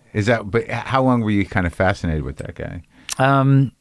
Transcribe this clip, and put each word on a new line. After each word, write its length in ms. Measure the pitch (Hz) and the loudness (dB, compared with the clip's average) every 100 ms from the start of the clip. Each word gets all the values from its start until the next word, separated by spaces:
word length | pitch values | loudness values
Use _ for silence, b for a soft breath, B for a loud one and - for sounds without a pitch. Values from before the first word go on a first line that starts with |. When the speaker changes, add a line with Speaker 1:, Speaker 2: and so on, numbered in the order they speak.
| _ | _
Speaker 1:
Is 140 | 110 104 | -2 0
that, 220 | 113 104 | 0 0
but 140 | 113 | -4
h-, 60 | - | -2
how 320 | 117 - 131 | -6 -2 0
long 180 | 131 123 | 2 2
were 100 | 110 | 2
you 140 | 104 92 | 0 0
kind 200 | 101 87 | 0 -2
of 60 | |
fascinated 500 | - 95 98 85 78 | 0 0 0 -2 -2
with 140 | 67 69 | -4 -8
that 180 | - - | -10 -10
guy? 280 | 78 90 - B B - | -10 -12 -16 B B -2
Speaker 2:
Um, 520 | 135 139 135 135 135 - | 2 4 4 4 2 -4